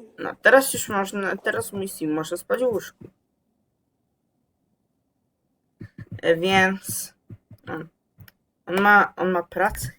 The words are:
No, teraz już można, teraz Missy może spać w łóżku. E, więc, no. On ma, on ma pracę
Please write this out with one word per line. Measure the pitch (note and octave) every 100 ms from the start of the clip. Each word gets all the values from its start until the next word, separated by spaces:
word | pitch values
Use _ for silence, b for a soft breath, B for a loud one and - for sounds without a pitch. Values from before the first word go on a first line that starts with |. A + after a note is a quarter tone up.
| A3 -
No, | - -
teraz | G#3+ C4+ C4+
już | A#3 -
można, | G3+ G3 G#3 F#3+ G3
teraz | A3 G#3+ -
Missy | G3+ F#3+ - D#3
może | D#3 E3 F3
spać | - A3+
w | B3+
łóżku. | G3 - - - _ _ _ _ _ _ _ _ _ _ _ _ _ _ _ _ _ _ _ _ _ _ _ _ _ _ - - - - -
E, | E3 E3
więc, | F#3 F#3+ F#3+ F#3+ - - - _ - - - - -
no. | D#3+ E3 _ _ - - _ _ _ -
On | F#3
ma, | G#3 G3+ - -
on | F3+
ma | F3+
pracę | - F3 G3+ - -